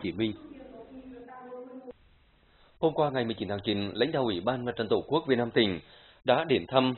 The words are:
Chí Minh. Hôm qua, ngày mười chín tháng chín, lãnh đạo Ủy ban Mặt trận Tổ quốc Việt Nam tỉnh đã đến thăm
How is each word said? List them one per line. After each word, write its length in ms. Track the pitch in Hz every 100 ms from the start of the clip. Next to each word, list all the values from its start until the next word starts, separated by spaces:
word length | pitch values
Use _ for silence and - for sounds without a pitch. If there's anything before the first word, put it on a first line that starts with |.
Chí 80 | 92
Minh. 200 | 85 113 104 - - - - - - 262 240 254 254 247 247 262 254 254 - _ _ _ _ _ _ _ -
Hôm 140 | 160
qua, 160 | 156 147
ngày 160 | 131 113
mười 80 |
chín 140 | 110 95
tháng 120 | 101
chín, 280 | 107 101 101
lãnh 180 | 104 139
đạo 120 | 151
Ủy 180 | 120 87
ban 240 | 104 127 120
Mặt 100 | 117
trận 120 | 107
Tổ 160 | 107 -
quốc 200 | 151 135
Việt 80 | 120
Nam 160 | 117
tỉnh 280 | 131 104 82 - - - _
đã 200 | - 131
đến 220 | 165 110 85
thăm 260 | 131 127